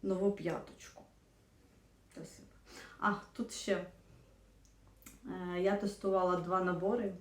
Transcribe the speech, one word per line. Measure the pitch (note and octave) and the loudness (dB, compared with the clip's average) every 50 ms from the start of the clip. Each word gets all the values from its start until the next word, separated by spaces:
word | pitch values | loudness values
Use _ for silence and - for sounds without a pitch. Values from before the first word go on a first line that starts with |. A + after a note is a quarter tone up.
нову | - F#3+ F#3+ F#3 G3 G3+ | 0 0 0 2 2 2
п'яточку | G3+ F#3+ D#3+ E3+ D#3+ - - - - - - - - - - - - - _ _ - _ - _ - - - - - - _ - - - - - - | 2 2 -2 -4 -4 -4 -6 -10 -18 -18 -20 -20 -20 -20 -20 -20 -20 -20 _ _ -20 _ -20 _ -20 -20 -20 -20 -20 -20 _ -20 -20 -20 -20 -18 -14
для | - - | -14 -14
себе. | - - - - - - - - - - - - - - - | -14 -14 -20 -20 -20 -20 -20 -20 -20 -18 -18 -18 -18 -12 0
А, | - G#3 G3 - - - | 0 0 0 0 -6 -12
тут | - - A#3 - | -8 -8 -6 -6
ще, | - - - - F#3+ F3+ F3+ - - - - - - - - - - - - - - - - - - - - - - - - - - - - - F#3 F#3 F3+ F3+ F3 | -6 -8 0 0 0 0 0 -8 -14 -20 -20 -20 -20 -20 -20 -20 -20 -20 -20 -20 -20 -20 -20 -20 -20 -20 -20 -20 -20 -20 -20 -20 -20 -16 -12 -10 -8 -6 -4 -2 0
е, | F3 | 2
я | F3+ G3 G3+ | 4 4 4
тестувала | G3+ G#3 G3+ - - - G3 F#3+ F#3+ F3+ F3+ F3+ | 4 2 -2 -2 0 0 2 4 4 6 4 4
два | E3+ E3 E3+ F#3 F#3 F#3 | 2 2 2 2 2 4
набори. | F3+ F3 D#3+ F3+ G3 A#3 A#3+ G#3+ G3 F3+ - | 2 0 2 2 2 2 2 0 -2 -4 -6